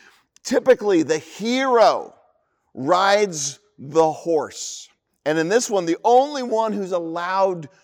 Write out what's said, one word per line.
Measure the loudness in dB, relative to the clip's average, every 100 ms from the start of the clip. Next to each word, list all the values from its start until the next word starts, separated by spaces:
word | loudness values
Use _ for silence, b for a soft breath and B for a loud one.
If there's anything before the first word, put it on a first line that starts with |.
| b b b _
Typically, | -4 0 4 2 4 2
the | 2 -2
hero | -6 -8 -2 0 2 4 4 4 -4 -18 _ _ _ _ _
rides | -6 0 2 4 2 0 -4 -10 -12 _ -20
the | -4 2 2
horse. | 0 -2 -2 -2 -8 -14 -16 -20 _ _ _ -4
And | -2
in | 2
this | 0 0
one, | -2 -2
the | -2
only | 2 4 2 -2
one | -4 -2 -2
who's | -4 -4
allowed | -4 -4 -6 -4 0 0 -2 -10 b